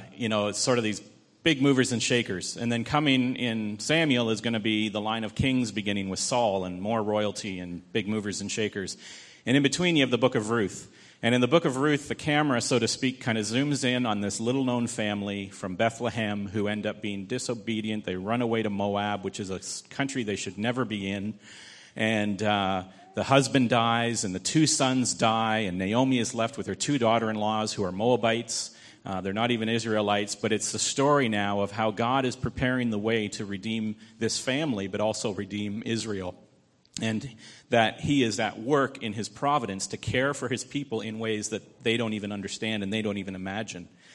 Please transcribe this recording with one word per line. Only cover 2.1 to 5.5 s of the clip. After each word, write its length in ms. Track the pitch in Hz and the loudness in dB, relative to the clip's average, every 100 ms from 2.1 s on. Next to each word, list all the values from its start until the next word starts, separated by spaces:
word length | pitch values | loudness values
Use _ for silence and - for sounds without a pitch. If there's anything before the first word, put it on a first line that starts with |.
| 123 110 90 - - | 2 0 -4 -6 -4
And 160 | 117 | -2
then 120 | 117 | -2
coming 520 | 110 151 151 131 127 - | 0 2 4 4 2 0
in 420 | 120 113 107 104 | -2 -2 -4 -4
Samuel 520 | - 160 156 123 113 | 0 2 4 4 2
is 100 | 107 | 0
gonna 180 | 117 113 | 0 0
be 280 | 110 107 107 | 0 0 0
the 120 | 104 | -2
line 240 | 107 113 | -2 -2
of 100 | 107 | -4
kings 380 | - 135 | 0 0